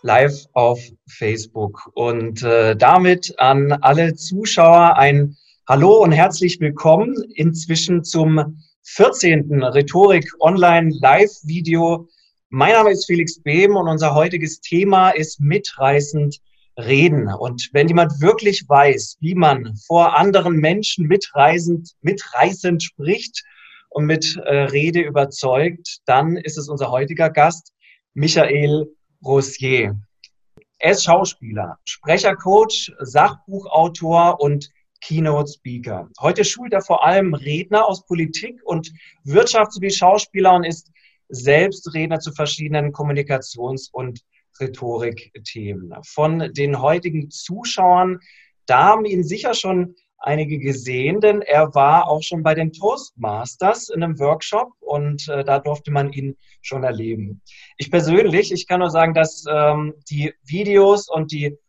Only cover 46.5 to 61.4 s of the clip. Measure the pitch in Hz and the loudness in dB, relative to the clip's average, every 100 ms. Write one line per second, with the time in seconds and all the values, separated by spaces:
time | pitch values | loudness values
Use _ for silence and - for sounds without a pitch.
46.5 | 123 143 131 135 175 180 156 143 - - | -4 -4 -2 0 -2 -4 -8 -10 -16 -14
47.5 | 190 240 - 185 180 185 180 _ _ _ | -12 -8 0 4 4 2 -4 _ _ _
48.5 | _ - 127 175 220 214 185 156 202 254 | _ 0 2 4 2 0 -4 -4 -4 -4
49.5 | 226 196 180 180 _ _ _ - 151 151 | -4 -2 -4 -4 _ _ _ -4 -4 -4
50.5 | 147 135 127 120 127 139 196 214 208 202 | -6 -6 -6 -6 -4 -2 2 2 0 0
51.5 | 147 156 - 143 165 - 151 160 170 156 | 2 2 4 4 4 2 -2 -4 -4 -2
52.5 | 156 160 160 196 269 - _ 113 104 123 | -2 -4 -4 -4 -4 -10 _ -8 -8 -10
53.5 | - 185 233 - 165 170 143 143 160 - | -2 -2 -2 -6 -6 -6 -4 -2 -2 -2
54.5 | 208 247 _ - 147 147 147 147 143 139 | -6 -6 _ -8 -6 -4 -8 -8 -8 -2
55.5 | 139 151 147 - 143 139 139 139 139 _ | -2 -2 -8 -6 -4 -4 -6 -12 -12 _
56.5 | _ - 135 110 110 113 110 101 95 _ | _ -12 -8 -6 -6 -8 -10 -10 -14 _
57.5 | _ - _ 143 175 156 170 214 165 202 | _ -20 _ -4 -2 2 2 2 0 -2
58.5 | 180 - 180 175 165 165 160 160 - 147 | -6 -4 -2 -2 0 0 2 -2 -4 -6
59.5 | 151 151 151 151 - - 147 151 - 131 | 0 0 0 -6 -10 -12 -8 -8 -10 _
60.5 | 170 208 202 196 202 - 160 151 151 | -8 0 4 4 4 0 -6 -6 -6